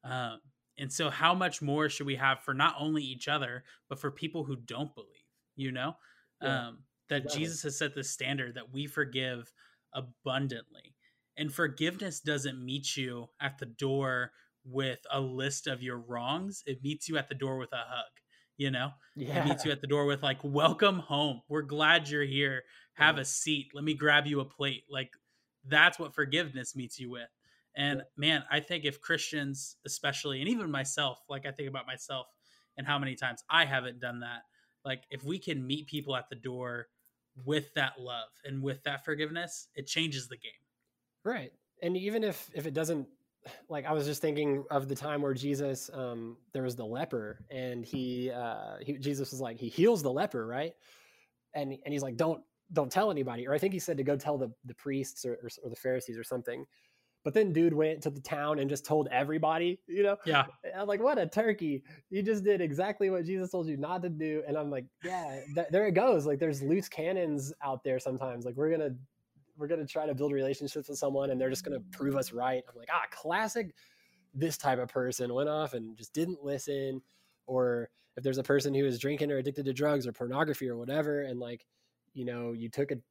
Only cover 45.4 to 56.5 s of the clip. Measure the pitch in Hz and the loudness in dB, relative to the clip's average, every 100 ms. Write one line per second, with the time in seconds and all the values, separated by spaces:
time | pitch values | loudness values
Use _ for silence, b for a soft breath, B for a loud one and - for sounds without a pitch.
45.4 | 143 139 143 135 - 143 123 117 117 117 | 0 0 0 -2 -6 -8 -6 -6 -8 -12
46.4 | _ 143 127 123 110 120 - 127 104 113 | _ -4 -4 -4 -6 -4 -4 -4 -6 -10
47.4 | - 131 127 123 113 139 127 123 127 120 | -12 -8 -6 -6 -6 -4 -2 -2 -4 -4
48.4 | 120 110 107 101 127 143 139 139 135 131 | -4 -6 -8 -10 -6 -4 -2 -2 -4 -4
49.4 | 127 117 120 - 196 226 139 131 208 123 | -6 -6 -6 4 6 6 2 0 0 -2
50.4 | 113 123 160 - b b b b b _ | -4 -4 -4 -8 b b b b b _
51.4 | _ 151 139 135 - 143 135 117 165 156 | _ -6 -4 -6 -4 -2 -2 2 2 2
52.4 | - _ _ 165 139 185 214 156 127 120 | -6 _ _ 0 2 4 4 2 -2 -2
53.4 | 123 147 190 190 - 147 135 143 151 147 | 0 2 2 0 -2 0 2 2 2 0
54.4 | 123 117 127 120 143 135 135 - 127 117 | -2 -6 -16 -10 -4 -2 -2 -6 -6 -6
55.4 | 120 - 127 117 131 127 - 113 113 127 | -8 -10 -10 -4 -2 -2 -2 -10 -6 -6
56.4 | 120 | -4